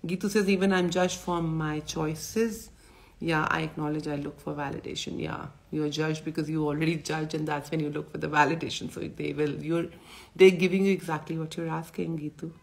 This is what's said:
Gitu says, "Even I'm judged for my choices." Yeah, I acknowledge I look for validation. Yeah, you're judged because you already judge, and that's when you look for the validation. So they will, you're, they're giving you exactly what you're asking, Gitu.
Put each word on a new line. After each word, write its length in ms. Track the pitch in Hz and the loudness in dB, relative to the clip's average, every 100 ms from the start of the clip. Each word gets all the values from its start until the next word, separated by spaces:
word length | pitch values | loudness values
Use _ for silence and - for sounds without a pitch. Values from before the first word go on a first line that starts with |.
| 170 | -4
Gitu 180 | 185 202 | -2 2
says, 180 | 214 196 | 2 4
"Even 240 | 190 196 | 4 4
I'm 160 | 185 175 | 4 4
judged 300 | 180 180 - | 2 2 0
for 240 | - 175 | -2 0
my 360 | 165 160 156 151 | 0 0 0 -4
choices." 880 | 151 165 156 160 - 220 226 214 - - - - - - | -4 -4 -2 -4 -4 0 0 -2 -12 -20 -20 -20 -20 -6
Yeah, 260 | 165 160 156 | 0 0 2
I 100 | 160 156 | 0 -2
acknowledge 380 | 156 151 151 151 | -4 -4 -2 -4
I 80 | 147 | -4
look 240 | 147 - | -6 -8
for 160 | - 147 | -8 -6
validation. 680 | 139 - - - - - - | -6 -6 -8 -8 -6 -6 -6
Yeah, 180 | - - - - | -6 -10 -14 -8
you're 240 | 156 151 147 | -2 -2 -2
judged 260 | 156 156 160 | -2 -2 -4
because 240 | 156 151 | -4 -2
you 180 | 156 151 | 0 0
already 240 | 147 160 165 - | 2 0 0 -2
judge, 240 | 160 156 156 | -4 -2 -2
and 120 | 156 | -2
that's 160 | 147 147 | -4 -2
when 160 | 165 147 | -2 -2
you 60 | 151 | -4
look 120 | 151 | -6
for 60 | 156 147 | -6 0
the 80 | 151 | 4
validation. 520 | 147 165 147 - - | 4 4 -2 -6 -8
So 160 | - - - | -8 -8 -6
they 100 | 147 143 | -6 -2
will, 120 | 151 151 151 | -2 -2 -2
you're, 180 | 170 - - - - - - | -2 -2 -10 -20 -20 -20 10
they're 240 | 190 175 185 | 10 10 2
giving 220 | 190 196 | 4 4
you 40 | |
exactly 460 | 185 165 156 - 165 | 2 0 -4 -4 -6
what 180 | 160 - | -6 -6
you're 180 | 165 160 | -4 -4
asking, 400 | 160 - 170 160 147 | -6 -6 -4 -4 -6
Gitu. 260 | - 165 165 | -8 -12 -12